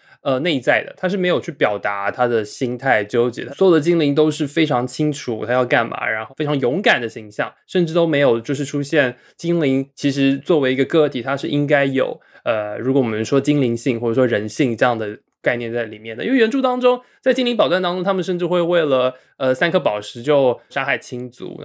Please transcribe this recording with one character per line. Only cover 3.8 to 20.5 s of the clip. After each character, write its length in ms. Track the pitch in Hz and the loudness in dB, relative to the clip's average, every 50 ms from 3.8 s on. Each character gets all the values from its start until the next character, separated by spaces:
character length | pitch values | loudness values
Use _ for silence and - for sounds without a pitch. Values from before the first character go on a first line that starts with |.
精 180 | 143 170 175 170 | 4 2 2 2
灵 160 | 156 143 143 | 2 2 2
都 160 | 147 151 156 | 2 2 2
是 160 | 147 - 151 | 0 -2 -4
非 180 | 139 - 165 160 | -4 0 -2 0
常 220 | 139 143 123 123 | 0 0 -2 -2
清 260 | 123 - - 156 151 143 | -4 -4 -2 -2 -2 -2
楚 320 | 143 - - 117 107 117 | -4 -6 -6 -6 -6 -4
他 80 | 107 123 | -2 0
要 120 | 127 127 | 0 0
干 200 | 120 151 127 117 | 2 2 0 0
嘛， 240 | 117 - - - - | -2 -4 -6 -6 -4
然 160 | 110 110 110 | -4 -6 -8
后 80 | - - | -10 -8
非 80 | - 156 | -6 -4
常 140 | 143 151 139 | -2 -2 0
勇 200 | 127 120 131 180 | 0 0 0 0
敢 200 | 214 247 190 135 | 2 2 2 2
的 80 | 120 113 | 0 -4
形 200 | - 117 107 104 | -8 -10 -14 -10
象， 240 | 104 - 131 110 - _ _ | -6 -6 -6 -6 -8 _ _
甚 180 | _ - 185 175 | _ -2 0 0
至 80 | 156 160 | 0 2
都 140 | 175 170 | 0 2
没 140 | 165 156 143 | 2 2 4
有 200 | 143 131 117 117 | 4 4 4 2
就 140 | 110 - 143 | 0 -2 -4
是 100 | 131 147 | -4 -4
出 160 | 135 - 143 | -4 -4 -6
现 360 | 143 139 - 156 139 123 120 - _ _ _ | -4 0 0 2 2 0 -2 -6 _ _ _
精 240 | - - 170 170 170 | -8 -2 0 0 2
灵 300 | 160 139 131 135 135 - _ | 2 2 2 0 -2 -4 _
其 160 | - - 143 131 | -4 -2 -2 0
实 260 | 139 135 135 135 139 | 2 2 2 2 0
作 220 | 135 - 180 156 | 0 0 2 2
为 120 | 139 131 131 | 2 2 2
一 40 | |
个 80 | 131 135 | 0 0
个 240 | 135 - 165 151 147 | 2 2 2 2 2
体， 120 | - 127 110 | 0 -4 -6
他 140 | 131 139 | -4 -4
是 120 | 143 - - | -4 -4 -2
应 180 | 147 147 147 | -2 0 2
该 200 | 143 147 143 139 | 4 4 4 4
有， 340 | 139 135 131 123 - - - _ _ _ - _ | 2 2 0 -2 -2 -4 -8 _ _ _ -8 _
呃， 340 | - 113 107 104 104 107 110 | -4 -2 -2 -4 -6 -6 -4
如 140 | 113 127 135 | -2 0 2
果 100 | 139 127 | 2 2
我 40 | |
们 180 | 113 110 107 110 | 0 0 -2 -2
说 160 | - 147 139 | 0 0 0
精 200 | 139 147 147 147 | 2 2 2 2
灵 160 | 135 120 117 | 2 0 -2
性 240 | 117 - 143 120 113 | -2 -2 -2 -2 -2
或 60 | 117 | -2
者 80 | 117 113 | 0 2
说 100 | 127 127 | 2 2
人 240 | 120 117 104 104 107 | 2 2 0 -2 -4
性 280 | - - 151 127 117 | -2 -2 0 0 2
这 100 | 107 135 | 2 2
样 100 | 127 120 | 2 2
的 220 | 113 110 104 107 - _ _ _ _ - | 0 -4 -6 -8 -12 _ _ _ _ -4
概 140 | 143 123 | -2 -2
念 160 | 120 120 117 113 | -2 -4 -4 -4
在 100 | 120 117 | -4 -6
里 160 | 110 107 107 | -6 -8 -12
面 180 | 107 113 110 | -14 -12 -10
的。 80 | 117 151 | -6 -2
因 60 | - | 0
为 80 | 262 262 | 2 2
原 100 | 226 226 | 2 2
著 140 | 233 277 254 | 2 0 0
当 180 | 254 247 254 | 0 0 2
中， 200 | 240 247 247 247 - _ _ _ | 2 2 2 2 -2 _ _ _
在 140 | _ 262 247 | _ 0 2
精 100 | 262 254 | 2 0
灵 120 | 240 247 | 0 2
宝 120 | 214 165 135 | 2 2 2
钻 140 | 165 185 185 | 2 0 0
当 140 | 175 180 | -2 -2
中， 80 | 185 180 | -2 -2
他 100 | 190 196 | -2 -2
们 80 | 190 175 | -2 -2
甚 160 | 180 180 175 | -2 -2 -2
至 80 | 175 | -2
会 160 | 165 180 180 170 | 0 0 0 2
为 180 | 165 175 175 160 | 2 2 2 2
了， 320 | 147 135 127 127 127 127 - _ _ _ - | 2 2 2 2 0 -2 -6 _ _ _ -4
呃， 140 | 135 131 131 | -2 -2 0
三 200 | 131 180 170 160 | 2 0 0 2
颗 80 | 185 | 0
宝 200 | 147 117 104 104 | 0 0 -2 -2
石 220 | 104 - - 120 117 | -6 -10 -12 -6 0
就 380 | 139 147 143 139 127 | 2 4 4 4 4